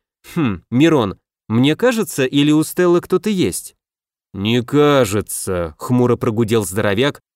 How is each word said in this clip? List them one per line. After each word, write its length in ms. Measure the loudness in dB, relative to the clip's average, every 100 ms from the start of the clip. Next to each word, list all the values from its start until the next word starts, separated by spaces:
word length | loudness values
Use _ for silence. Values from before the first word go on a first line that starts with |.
| _ _ -10
«Хм, 280 | -4 -4 -4 -4
Мирон, 480 | 2 4 4 0 -4 _ _ -4
мне 280 | 0 2 2
кажется, 480 | 0 0 -4 -2
или 260 | -2 2 2
у 120 | 2
Стеллы 360 | 0 0 2 2
кто-то 300 | 0 -2 -2
есть?» 460 | -2 -2 -4 -12 _ _ _ _ _ _
«Не 280 | -6 -2 0
кажется», 1120 | 0 2 4 4 2 -2 -6 -8 -6 -4 -6 -8
хмуро 380 | -2 0 2 0
прогудел 480 | -2 -2 0 0
здоровяк, 560 | -2 -2 -2 0 -2 -4 _